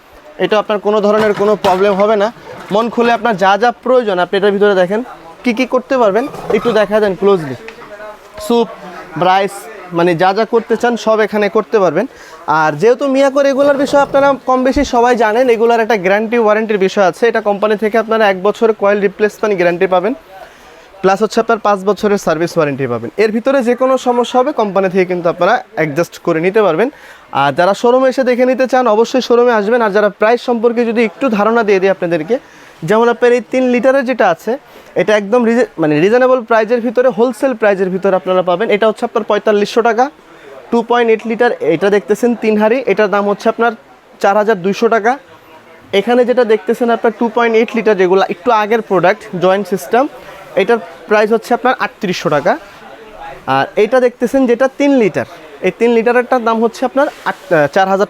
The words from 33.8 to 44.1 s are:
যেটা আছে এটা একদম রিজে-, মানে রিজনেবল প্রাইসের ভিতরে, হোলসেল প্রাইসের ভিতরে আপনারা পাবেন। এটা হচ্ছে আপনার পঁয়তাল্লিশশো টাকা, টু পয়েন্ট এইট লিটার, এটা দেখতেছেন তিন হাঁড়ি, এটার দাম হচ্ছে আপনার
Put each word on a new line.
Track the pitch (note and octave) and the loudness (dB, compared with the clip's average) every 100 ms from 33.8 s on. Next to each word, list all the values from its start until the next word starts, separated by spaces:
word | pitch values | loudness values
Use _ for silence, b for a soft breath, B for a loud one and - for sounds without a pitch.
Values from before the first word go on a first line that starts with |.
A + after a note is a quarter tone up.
| C4 C4+ B3 | 2 0 -2
যেটা | B3 G3+ | 0 0
আছে | E3 - C#4 - B B - | 0 -4 -8 -10 B B -2
এটা | F#3 G#3+ | 0 0
একদম | G3 B3 A3+ | 2 0 2
রিজে-, | A#3 - - | 2 -2 0
মানে | D#3 D3+ F#3+ | 0 2 2
রিজনেবল | B3 B3+ B3+ A3+ | 2 2 0 2
প্রাইসের | A3+ G#3+ A#3+ A#3+ | 0 2 -2 0
ভিতরে, | A3+ B3+ F#3+ | 0 0 0
হোলসেল | C4 A#3+ C4+ A3+ | -2 0 -2 0
প্রাইসের | G#3 F#3+ F#3+ | 0 0 -2
ভিতরে | F#3 G3 F#3 | -2 0 0
আপনারা | F#3 F#3 F3+ | 0 0 0
পাবেন। | F3 A3+ G#3 | -2 0 0
এটা | A3 | 0
হচ্ছে | G#3+ A#3 | 0 -4
আপনার | A#3 A3 | -4 -2
পঁয়তাল্লিশশো | G#3 A3 G#3 G3+ A#3 A#3 | 0 0 0 0 0 0
টাকা, | A3+ C#4 - B B B B - | 0 -2 -4 B B B B -4
টু | A#3 A3+ | -2 0
পয়েন্ট | A#3+ A#3 | 0 2
এইট | A3 A3 | 0 -2
লিটার, | A3+ A#3+ - C#3 D#3+ | -2 0 0 -2 0
এটা | G3+ G3+ | 0 0
দেখতেছেন | - G#3 A#3+ A3+ | 0 -2 0 0
তিন | A3 G#3+ | 0 2
হাঁড়ি, | A3 C4 - | 2 0 0
এটার | F#3+ G#3 G3+ | 0 0 0
দাম | G3+ | -2
হচ্ছে | G3 A#3 | -2 -2
আপনার | A3 A#3 A3 - - _ | 0 -2 -2 -14 -20 _